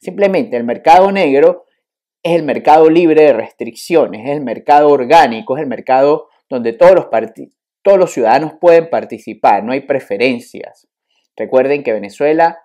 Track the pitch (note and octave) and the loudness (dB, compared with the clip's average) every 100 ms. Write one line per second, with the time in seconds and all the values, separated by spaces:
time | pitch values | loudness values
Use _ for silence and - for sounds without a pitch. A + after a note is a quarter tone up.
0 | - F3+ G3+ F#3+ A2+ A#2+ A#2 A#2 - E3+ | -14 -2 -2 0 -4 -6 -6 -4 4 4
1 | G3 G3 E3 C3+ D#3+ F3 _ _ _ _ | 4 0 0 2 2 0 _ _ _ _
2 | _ _ F3 E3+ D3+ A#2 B2+ D3+ D#3+ E3 | _ _ -4 -4 -2 -4 0 4 4 4
3 | F3 D3+ D3+ A2+ G#2+ _ A#2 G#2 - E3 | 2 4 2 2 -4 _ -14 -14 -4 -2
4 | A#2 G2 A#2+ D3 C3 A2 - D3 D3 C#3+ | -2 -6 -10 -8 -8 -10 2 2 4 2
5 | B2 D#3+ C#3+ A2+ G#2+ C3 D3 A2 G#2+ C3 | 4 4 4 -2 -8 -8 -8 -10 -2 0
6 | C#3+ D#3 - _ _ C3 A#2 A2 F3 F3+ | 2 -2 -6 _ _ -8 -6 2 4 4
7 | - A2+ A2 - C2+ _ _ _ - G3 | 2 -6 -6 -14 -20 _ _ _ 0 2
8 | F3 - A2+ C3 D3+ - F3 E3+ E3 A#2 | 0 -2 0 0 -2 -2 2 2 2 -6
9 | G#2+ A2+ - G#2+ C3 G2+ G#2+ C3+ C3+ C3+ | -6 -14 -16 -4 0 0 -2 -8 -4 -8
10 | - G2+ B2 A#2+ - - - _ _ _ | -6 -4 -4 -4 -10 -20 -20 _ _ _
11 | _ _ _ _ A2 C3 C3+ C#3+ C#3 A2 | _ _ _ _ -2 0 0 -2 -4 -8
12 | G2+ - D3 D#3 E3 E3+ | -8 -4 -2 0 0 -2